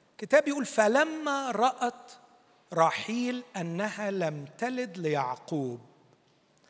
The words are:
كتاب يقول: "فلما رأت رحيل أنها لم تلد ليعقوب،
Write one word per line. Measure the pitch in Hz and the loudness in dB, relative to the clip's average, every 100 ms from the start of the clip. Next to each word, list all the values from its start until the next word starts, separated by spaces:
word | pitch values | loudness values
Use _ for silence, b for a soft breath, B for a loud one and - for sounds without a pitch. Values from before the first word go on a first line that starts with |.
| _ - | _ -14
كتاب | 208 285 294 | 4 4 4
يقول: | 285 247 | -2 -2
"فلما | - 214 254 320 311 302 277 269 | 4 4 6 2 0 -4 -2 -2
رأت | 208 247 254 240 - - - - _ _ _ _ | 2 2 2 -4 -4 -16 -20 -20 _ _ _ _
رحيل | 165 165 - - 233 247 247 240 190 | 4 4 4 -4 -2 -2 -4 -8 -8
أنها | 170 170 214 196 208 | -6 -4 -4 -4 -4
لم | 196 165 151 143 - | -2 -2 -2 -10 -6
تلد | 240 254 247 185 | -4 -4 -6 -4
ليعقوب، | 156 147 123 127 - 160 131 120 - _ _ _ _ _ _ _ b | -2 0 0 -4 -4 -4 -4 -6 -14 _ _ _ _ _ _ _ b